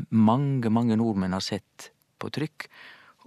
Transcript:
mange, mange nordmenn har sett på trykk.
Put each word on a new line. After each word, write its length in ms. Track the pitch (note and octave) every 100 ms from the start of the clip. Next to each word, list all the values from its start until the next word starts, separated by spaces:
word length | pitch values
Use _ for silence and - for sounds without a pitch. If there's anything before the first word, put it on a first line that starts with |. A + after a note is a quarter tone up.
| -
mange, 600 | A2+ G#2+ B2 C#3+ C3+ A#2
mange 260 | A2+ A#2+ A2
nordmenn 380 | A#2 G2 F#2
har 100 | F#2+
sett 460 | - G2+ - - - _ _ _
på 120 | G#2+
trykk. 380 | B2+ D3+ - - - - - - _